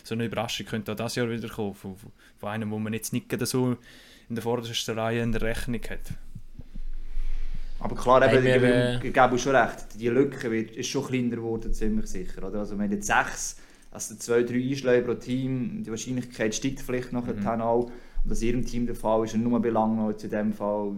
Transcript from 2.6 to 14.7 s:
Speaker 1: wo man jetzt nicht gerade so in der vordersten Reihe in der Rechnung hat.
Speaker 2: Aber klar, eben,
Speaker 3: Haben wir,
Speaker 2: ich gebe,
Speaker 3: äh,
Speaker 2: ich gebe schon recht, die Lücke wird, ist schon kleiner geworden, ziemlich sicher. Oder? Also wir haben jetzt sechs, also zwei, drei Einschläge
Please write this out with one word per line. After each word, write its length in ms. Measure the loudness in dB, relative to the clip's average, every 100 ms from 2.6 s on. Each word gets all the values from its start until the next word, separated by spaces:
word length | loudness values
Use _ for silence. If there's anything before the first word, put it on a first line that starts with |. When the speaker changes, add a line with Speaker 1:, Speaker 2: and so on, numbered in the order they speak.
| -4
Speaker 1:
wo 80 | -4
man 120 | -4
jetzt 200 | -4 -4
nicht 160 | -6 -4
gerade 180 | -4 0
so 300 | 2 2 0 -6 -20 -20 -20 -8
in 60 |
der 80 | -6
vordersten 560 | -2 -2 -2 -6 -4 -2
Reihe 240 | 0 0
in 80 | 0
der 120 | 2
Rechnung 380 | 0 0 -2 -4 -4
hat. 120 | -6 -6 -8 -10 -12 -12 -14 -12 -6 -4 -4 -2 0 2 2 2 0 -2 -2
Speaker 2:
Aber 180 | -2 0
klar, 260 | 6 8
eben, 140 | 8 6
Speaker 3:
Haben 80 |
wir, 100 | 6 6
Speaker 2:
ich 40 |
gebe, 140 | 6
Speaker 3:
äh, 320 | 6 4 0 0
Speaker 2:
ich 60 |
gebe 240 | 6 6 6
schon 180 | 4 4
recht, 300 | 4 0 -12 -4
die 100 | 2
Lücke 420 | 4 2 0 -2
wird, 220 | -2 -2
ist 160 | -6 -4
schon 180 | -4 -2
kleiner 300 | -2 0 -2
geworden, 360 | -4 -4 0
ziemlich 340 | 2 2 2 0
sicher. 360 | -2 -4 -6 -6
Oder? 120 | -4
Also 160 | -4 -2
wir 80 |
haben 80 | -2
jetzt 140 | -2 2
sechs, 500 | 2 2 -2 -8 -10 -18 -20 -20
also 240 | -14 -12 -10
zwei, 260 | 2 4
drei 140 | 4 0
Einschläge 500 | -2